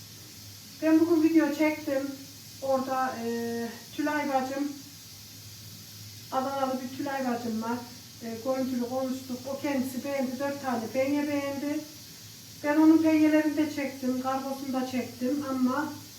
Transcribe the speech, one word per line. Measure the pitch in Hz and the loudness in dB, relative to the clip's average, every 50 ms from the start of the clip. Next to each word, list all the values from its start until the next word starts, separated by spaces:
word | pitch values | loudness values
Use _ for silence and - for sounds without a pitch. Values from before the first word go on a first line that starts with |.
| - - - - - - - - - - - - - - - - | -18 -18 -18 -18 -18 -18 -18 -18 -18 -18 -18 -18 -18 -18 -10 -2
Ben | 311 320 320 320 | 4 6 6 6
bugün | 330 330 339 311 | 8 6 6 6
video | 311 320 330 311 285 269 - | 6 8 8 6 6 6 4
çektim. | - 311 311 302 - - 302 269 269 277 277 - - - - - - - - - - | 2 2 2 2 0 -2 -2 0 0 0 -2 -6 -10 -14 -16 -16 -18 -18 -18 -12 -6
Orada, | 269 269 269 262 254 262 262 262 262 254 233 233 233 | 0 0 2 2 2 0 0 0 0 0 -2 -4 -4
e, | 233 233 233 233 233 233 233 233 220 - - - - - | -4 -2 -2 -2 -4 -4 -4 -4 -6 -8 -10 -14 -10 -6
Tülay | - 294 302 294 294 277 277 | -2 0 0 0 0 0 2
bacım, | 269 262 254 262 269 277 294 - - - - - - - - - - - - - - - - - - - - - - - - - - - - - - - - - | 2 0 0 0 -2 -2 -2 -4 -4 -8 -14 -16 -16 -18 -18 -18 -18 -18 -18 -18 -18 -18 -16 -16 -16 -16 -16 -16 -16 -16 -16 -18 -16 -16 -16 -16 -16 -16 -10 -4
Adanalı | - 262 254 277 277 277 269 254 262 254 | -2 -2 -2 0 0 0 0 0 0 -2
bir | 269 247 - | -4 -6 -8
Tülay | - 285 277 277 269 | -6 -6 -4 -4 -2
bacım | 254 247 240 233 - 226 214 220 | -2 -2 -2 -2 -2 -4 -4 -2
var. | 226 240 247 247 - - - - - - - - | -2 -2 -4 -4 -6 -10 -14 -16 -18 -18 -16 -12
E, | 233 233 226 226 - | -10 -10 -10 -6 -4
görüntülü | 262 262 262 262 254 254 240 233 - | -2 -2 0 -2 -2 -2 -2 -2 -2
konuştuk. | 254 262 269 262 254 - - - 247 - - 262 | -2 -2 -2 -2 -4 -6 -6 -8 -10 -8 -6 -8
O | 269 - | -6 -4
kendisi | - 294 277 254 254 262 - 247 - | -2 -2 0 0 -2 -2 -4 -6 -4
beğendi, | 285 277 269 254 254 254 254 | -4 -2 -2 -2 -2 -2 -2
dört | 277 277 285 - | -4 -4 -4 -4
tane | 226 262 240 226 226 214 | -2 -2 -2 -2 -4 -2
penye | - 262 269 277 294 294 294 302 | 0 0 2 2 2 0 0 0
beğendi. | 285 285 277 277 277 254 294 285 302 302 - - - - - - - - - - - - - - - - - | 0 -2 -2 -2 -4 -4 -2 -2 -2 -4 -4 -8 -12 -16 -18 -18 -18 -18 -18 -18 -18 -18 -18 -18 -12 -4 0
Ben | 294 294 | 2 6
onun | 311 320 311 320 320 | 8 10 10 10 10
penyelerini | 320 311 311 311 311 311 311 302 311 311 285 | 8 6 6 8 8 8 8 6 4 4 2
de | 311 294 - - | 2 0 0 0
çektim, | 294 269 254 - - 254 254 254 254 | -2 -4 -4 -4 -2 -2 0 0 0
kargosunu | 254 262 269 269 - 269 262 262 277 262 | 0 -2 -2 -2 -2 -4 -6 -6 -4 -4
da | 247 254 247 254 | -2 -2 -2 0
çektim | 254 247 226 - - - 247 254 294 285 269 262 | -2 -2 -4 -4 -4 -4 -2 0 0 0 0 -2
ama | 262 254 254 247 262 294 302 294 - - - - - | 2 2 2 4 4 2 -2 -2 -6 -10 -14 -16 -16